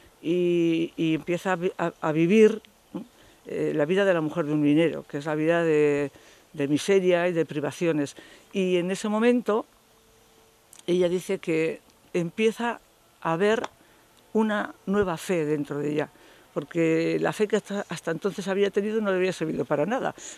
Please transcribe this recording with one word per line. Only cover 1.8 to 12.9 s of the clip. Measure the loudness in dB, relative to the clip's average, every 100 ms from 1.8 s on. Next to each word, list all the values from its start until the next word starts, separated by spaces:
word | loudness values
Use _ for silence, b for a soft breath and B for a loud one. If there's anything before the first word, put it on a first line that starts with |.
| -6 -4
a | -2
vivir, | 0 4 6 6 4 -10 _ _
¿no? | -12 -12 b b b -10
Eh, | -4 -2 0
la |
vida | 2 2 4
de |
la | 2
mujer | 0 -2 -2
de |
un | 2
minero, | 4 4 2 0 -8
que | -8
es | -4
la |
vida | -2 2 2
de, | 4 4 4 2 -2 B B B B
de | -6 0
miseria | 0 4 2 4 2 2
y |
de | 0
privaciones. | -2 -2 -6 -2 -2 0 -2 -8 B B B
Y | -2 0 0
en | 0
ese | -4 -2
momento, | 2 2 2 2 -2 -2 _ _ _ _ _ _ _ _ _ _ -16 -2
ella | 0 2
dice | 0 -4 -6
que | -2 -2 -2 -4 _ _ _
empieza | -4 -4 0 0 0 -6 -8 _